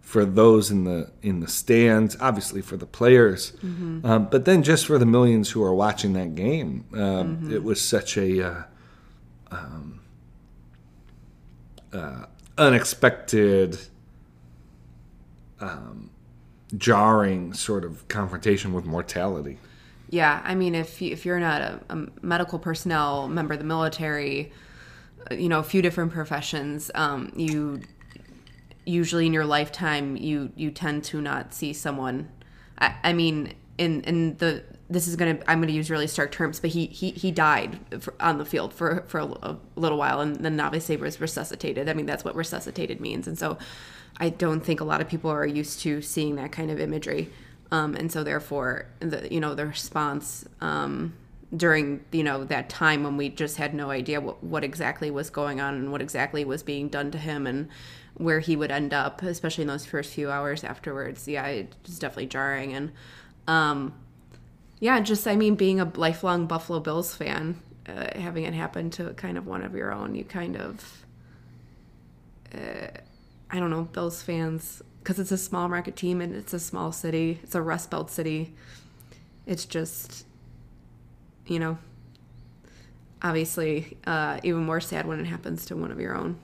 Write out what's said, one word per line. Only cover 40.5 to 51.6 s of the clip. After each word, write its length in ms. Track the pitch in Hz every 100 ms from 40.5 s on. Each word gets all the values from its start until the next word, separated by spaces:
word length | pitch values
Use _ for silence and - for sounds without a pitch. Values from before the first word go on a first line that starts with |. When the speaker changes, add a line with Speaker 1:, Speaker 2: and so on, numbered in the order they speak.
| 156
Speaker 2:
obviously 380 | 147 156 160 151
was 240 | 151 -
resuscitated. 680 | 160 - - - - - 147
I 60 |
mean, 120 | 156 147
that's 180 | 143
what 100 | -
resuscitated 640 | 160 165 - - - 160 -
means, 280 | - - -
and 100 | 160
so 180 | 165 151 - - - - - -
I 100 | 165
don't 320 | 165 175 156
think 200 | 160 156
a 40 |
lot 160 | 151 151
of 80 | 156
people 220 | 165 160
are 160 | 151 147
used 340 | 147 147 -
to 220 | 165 147
seeing 320 | 147 - 151 143
that 160 | 139
kind 180 | - 160
of 80 | 151
imagery, 520 | 151 156 151 151 165 - - - -
um, 240 | 160 151
and 180 | 147 160
so 100 | 160
therefore, 640 | 151 147 151 143 127 127 - -
the, 340 | 165 151 -
you 80 | 165
know, 140 | 151
the 100 | 143
response, 800 | 151 147 - 156 151 143 147 - - -
um, 540 | 160 147 143 139 165 - - - -
during, 480 | 170